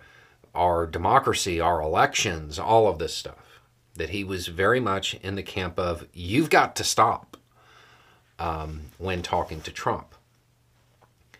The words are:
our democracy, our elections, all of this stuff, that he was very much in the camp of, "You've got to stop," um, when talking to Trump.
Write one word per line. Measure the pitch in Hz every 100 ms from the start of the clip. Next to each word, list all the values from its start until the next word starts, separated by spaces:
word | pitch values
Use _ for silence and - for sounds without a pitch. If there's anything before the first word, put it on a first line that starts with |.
| - - - _ _
our | 82 87 85 82
democracy, | 82 95 117 120 - 101 82
our | 85 85
elections, | 78 92 139 - 107 82 73 78
all | 90 113 107
of | 82
this | 80
stuff, | - - - - - _ _ _ -
that | 80
he | 101
was | 95 92 87
very | 82 98 127
much | 107 98 -
in | - 95
the | 98
camp | 90 98 90 87
of, | 87 82 -
"You've | 90 87 127 156
got | 170 135 -
to |
stop," | - - 113 - - - _ _ _ - - - _ _ _ -
um, | 85 80 78 78 73 -
when | 92 90
talking | 87 87 - 80
to | -
Trump. | - - - - - _ _ _ _ _ _ _ _ _ _ _ -